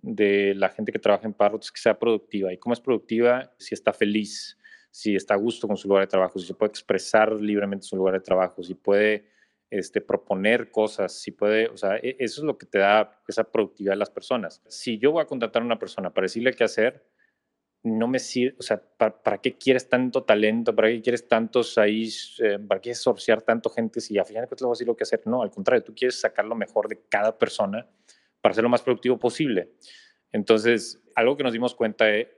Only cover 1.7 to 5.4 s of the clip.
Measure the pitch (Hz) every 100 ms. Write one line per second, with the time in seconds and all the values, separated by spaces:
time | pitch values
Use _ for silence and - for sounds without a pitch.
1.7 | - 117 107 117 110 - 101 95 90 117
2.7 | 117 - 117 - 113 120 123 131 _ -
3.7 | 110 - - 104 104 104 - - - -
4.7 | - _ - 110 98 - 101